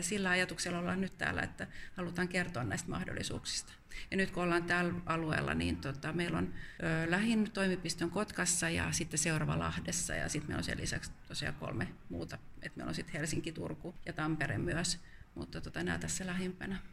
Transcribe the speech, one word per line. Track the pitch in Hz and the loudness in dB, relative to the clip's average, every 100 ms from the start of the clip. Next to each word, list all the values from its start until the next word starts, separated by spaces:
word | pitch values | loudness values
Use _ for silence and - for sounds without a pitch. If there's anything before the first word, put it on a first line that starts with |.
sillä | 175 208 190 | 0 2 4
ajatuksella | 180 180 165 180 175 | 4 2 0 -2 0
ollaan | 175 190 | 2 2
nyt | 190 - | 0 0
täällä, | - - | 0 2
että | - - - - - - | -2 -4 -8 -8 -8 -4
halutaan | 175 175 175 | -2 0 2
kertoa | 185 175 120 | 2 0 0
näistä | 117 - - | 0 -2 -2
mahdollisuuksista. | - - - - - - - - - - - - | -4 -2 -2 -2 -2 -2 -4 -4 -12 -10 -8 0
Ja | 190 | 2
nyt | 185 | 2
kun | 175 | 2
ollaan | 175 170 | 4 4
tällä | 170 175 175 175 | 4 4 4 0
alueella, | - 165 160 151 139 | 0 2 2 2 2
niin, | 156 170 - | 2 2 0
tota, | 139 135 151 | -2 -4 -2
meillä | 170 170 170 | 0 2 2
on, | 180 - - - | 0 -2 -6 -2
ö, | 165 160 165 | 0 2 4
lähin | 180 226 220 208 | 4 6 6 4
toimipiste | 196 190 180 170 - | 4 4 4 0 0
on | 170 | 2
Kotkassa | 196 214 - 175 - 165 | 2 0 2 2 4 4
ja | 175 165 | 2 2
sitten | 156 - 156 | 0 0 2
seuraava | 170 156 147 160 | 4 4 4 2
Lahdessa | 165 170 - 165 - | 2 0 -2 0 0
ja | 80 - | 0 0
sitten | 147 - | -2 0
meillä | - | 0
on | |
sen | - - | 0 -2
lisäksi | - - - - - | -2 -2 -6 -10 -8
tosiaan | - 143 | -4 -4
kolme | - - - 175 - - | -4 -2 -2 -2 -6 -8
muuta. | 175 170 - - - | -6 -6 -8 -12 -10
Et | - | -10
meillä | - - | -6 -4
on | |
sitten | - - 151 | -4 -4 -4
Helsinki, | 160 160 165 | -2 -2 -2
Turku | 160 151 156 175 - | -4 -6 -6 -8 -8
ja | - | -6
Tampere | 170 156 156 - - | -2 0 0 0 0
myös, | - 151 - - - - - | 0 0 0 -2 -6 -16 -14
mutta, | - - - | -10 -8 -6
tota, | - - | -4 -2
nämä | 180 170 | 0 0
tässä | 165 - | -2 -2
lähimpänä. | 185 180 185 180 196 190 - | -2 -2 -2 -2 -4 -4 -6